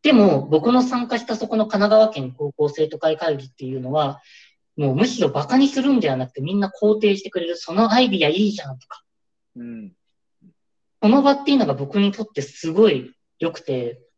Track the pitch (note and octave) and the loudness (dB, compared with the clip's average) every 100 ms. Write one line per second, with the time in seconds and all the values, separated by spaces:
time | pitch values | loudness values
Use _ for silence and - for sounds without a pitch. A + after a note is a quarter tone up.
0 | D4 B3 G3 C#3 C#3 D#3 A#3 B3+ B3+ B3 | 6 6 6 4 2 2 4 2 2 -2
1 | A#3+ A#3 - A3 A3 A3 G#3+ G3+ G3+ G#3+ | -4 -6 -6 -8 -4 -2 -2 0 4 4
2 | A3 F3 B2+ - D3 - D3 D3+ D#3 D#3 | 4 0 -10 -8 -10 -2 -2 0 -4 -2
3 | D#3+ D#3 E3 C#3 C3 _ C3 C3 B2+ D3+ | -4 -2 -4 -4 -8 _ -10 -8 -4 -2
4 | C#3 C#3 _ - _ _ _ - C#3 C3 | -2 -6 _ -20 _ _ _ -4 -2 0
5 | B3 - D3+ C#3 C#3+ B3+ C#4 C4+ C#4 B3+ | 0 0 -2 -2 0 2 2 2 0 0
6 | D#3+ B2+ B2+ - D3 G3+ G3 - G#3+ G#3+ | 0 -4 -6 -8 -4 -4 -4 0 0 2
7 | G#3+ G3 - F3+ E3+ E3+ - F#3 A3 A#3+ | 0 0 -4 -8 -6 -8 -4 0 2 2
8 | B3 F#3 D3+ F3+ G#3 G#3 C#3 C3 _ - | 2 2 0 0 -2 -2 -12 -16 _ -20
9 | _ _ _ _ _ - - A2+ G#2 _ | _ _ _ _ _ -18 -16 -14 -18 _
10 | _ _ _ _ _ _ _ _ _ _ | _ _ _ _ _ _ _ _ _ _
11 | G#3+ C#4 C#4 C#4 - C#4 G#3 C3 C#3 G#3 | 4 4 4 2 0 0 0 -4 -4 0
12 | G3+ G3 G#3+ - C#3 - E3 E3 A3 C3+ | 0 -2 -8 -8 -10 -10 -4 4 4 2
13 | - _ _ _ E3 - - B2+ A#2+ A#2 | -8 _ _ _ -8 -8 -8 -6 -6 -10
14 | _ | _